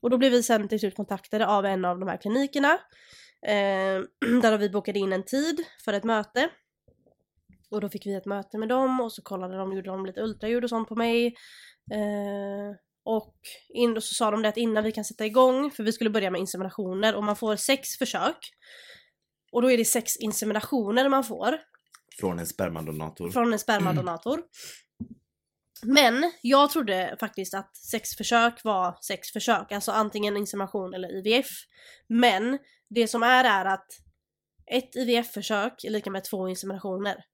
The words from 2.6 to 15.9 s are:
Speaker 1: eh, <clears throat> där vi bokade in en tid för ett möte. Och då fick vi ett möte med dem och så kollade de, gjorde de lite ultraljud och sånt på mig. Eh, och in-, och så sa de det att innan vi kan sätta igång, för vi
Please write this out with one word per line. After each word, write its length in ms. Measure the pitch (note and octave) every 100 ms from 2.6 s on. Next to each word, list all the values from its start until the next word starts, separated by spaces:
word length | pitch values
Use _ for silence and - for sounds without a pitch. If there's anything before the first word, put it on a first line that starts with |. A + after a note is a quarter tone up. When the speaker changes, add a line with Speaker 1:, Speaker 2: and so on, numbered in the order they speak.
| C#4+ F4 - _ - - - _ -
Speaker 1:
eh, 540 | G#3 G3 G3 F#3+ F#3+ - _ A#3+
<clears throat> 140 | B3
där 160 | A#3 G#3+
vi 120 | G#3
bokade 300 | G3+ G3+ G3+
in 140 | F#3+
en 120 | F#3+ F#3+
tid 380 | C4 D#4 D#4+ E4 _ -
för 80 |
ett 100 | G3+
möte. 460 | A3+ A3 G#3+ - D#4+ - _ _ _ _ _ _ _ _ _ _ _
Och 100 | G#3
då 80 | G3+
fick 160 | G3+ G3+
vi 100 | G3
ett 100 | F#3+
möte 320 | G3+ G3 G#3+
med 120 | A3
dem 320 | B3+ C4 B3+
och 100 | A#3
så 80 | -
kollade 360 | - G3 F#3 F#3+
de, 180 | F#3+ F#3+
gjorde 140 | F#3+
de 160 | F#3+ F#3+
lite 160 | F#3
ultraljud 420 | A3 G#3+ G#3+ A#3+
och 60 | A#3+
sånt 180 | A#3 A3+
på 60 | A3
mig. 300 | A#3 A#3 A#3+ A#3+ - - - _ -
Eh, 840 | G#3+ G#3 G#3 G3+ G3+ G3+ G3+ G#3 - _ _ -
och 280 | A3+ - _ - - _
in-, 240 | - A#3+ A3
och 60 |
så 100 | -
sa 180 | - A3+
de 100 | G#3
det 80 | G#3+
att 80 | G#3+
innan 260 | A#3 G#3+
vi 80 | G#3+
kan 120 | A3 G#3
sätta 200 | - A3
igång, 460 | A3+ B3+ B3+ C#4+
för 120 | -
vi 80 | G#3+